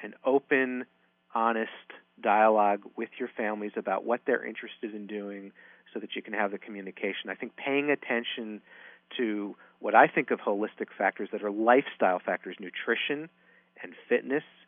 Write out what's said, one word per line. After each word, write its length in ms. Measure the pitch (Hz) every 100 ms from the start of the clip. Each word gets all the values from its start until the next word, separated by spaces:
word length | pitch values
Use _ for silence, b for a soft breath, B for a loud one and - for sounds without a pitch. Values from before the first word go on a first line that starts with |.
an 120 | 104 -
open, 600 | 131 135 - 139 127 127 127 _ _ _ _
honest 360 | 117 113 110 110 - - - _ -
dialogue 600 | 113 104 110 107 104 101 101 -
with 120 | 113 -
your 100 | 120
families 380 | - 107 104 104 110
about 280 | 98 95
what 160 | 110 123 -
they're 180 | 120
interested 500 | 120 110 113 - 110
in 120 | 107 101
doing 460 | 104 101 101 98 b b b _
so 80 | 107
that 160 | 110 110
you 60 |
can 120 | -
have 160 | 104 101
the 80 | 98
communication. 720 | - 101 95 - 101 95 -
I 40 |
think 220 | 101 120 -
paying 340 | 139 139 147
attention 680 | 139 - 127 120 - 110 104 B B B B - -
to 400 | 113 104 101 - b b
what 160 | 107
I 120 | 110 156
think 240 | 156 131
of 100 | 113
holistic 480 | 113 101 107 - - -
factors 320 | 98 - 101
that 100 | 104
are 80 | 104
lifestyle 680 | 104 113 131 - - 98 90
factors, 380 | - 90 95 90
nutrition 680 | 90 - - 113 - 143 165 b b b b -
and 100 | 90 - -
fitness 360 | 120 127 147 - _